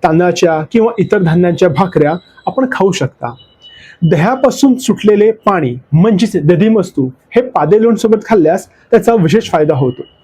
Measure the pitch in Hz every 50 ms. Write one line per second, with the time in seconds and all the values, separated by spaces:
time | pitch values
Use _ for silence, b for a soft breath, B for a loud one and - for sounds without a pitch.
0 | - 170 156 165 180 180 175 175 - 170 160 156 156 - - 226 220 226 233 -
1 | 185 180 - 208 185 165 156 175 175 180 170 147 185 180 143 - 196 180 185 165
2 | 147 147 160 175 b b b b b - 175 - 262 254 254 - 190 196 180 -
3 | 143 127 _ _ 139 120 120 - - _ _ _ B B B B B B B B
4 | - 160 170 156 160 208 247 262 262 269 254 - - 277 254 247 - - 196 -
5 | - 208 208 202 208 220 220 214 _ - 202 180 156 127 120 131 - _ - 151
6 | 180 226 220 180 233 214 - 180 147 147 180 156 190 220 220 220 180 185 - -
7 | 135 131 131 _ _ _ - 233 254 262 - 170 151 156 190 220 220 233 226 -
8 | - 220 214 214 214 - 226 214 160 151 170 196 - b b b b b - 226
9 | 180 - 233 226 170 156 143 220 220 - - 165 151 151 156 131 139 127 123 -
10 | - - _ _